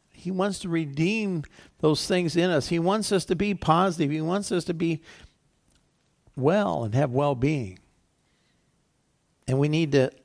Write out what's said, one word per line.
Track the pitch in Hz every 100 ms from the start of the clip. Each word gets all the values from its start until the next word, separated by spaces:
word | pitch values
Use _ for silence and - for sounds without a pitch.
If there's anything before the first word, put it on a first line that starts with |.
| _
He | - 175
wants | 185 202 185
to | 190
redeem | 170 151 139 170 220 202 170 143 - - -
those | 156 147 -
things | 180 170 170
in | 180
us. | 156 -
He | 170
wants | 170 214 196
us | 196
to | -
be | 175 202
positive. | 196 - 160 190 170 143
He | 156
wants | 160 196 196
us | 175
to | 165
be | 165 165 156 - - - _ _ _ _ _ _ _ _ _ _ -
well | 135 202 196 80
and | 117
have | 120 143
well-being. | 127 147 127 139 151 98 92 _ _ _ _ _ _ _ _ _ _ _ _ _ _ _ _ -
And | 131
we | 147
need | 156 156
to | 139 127 -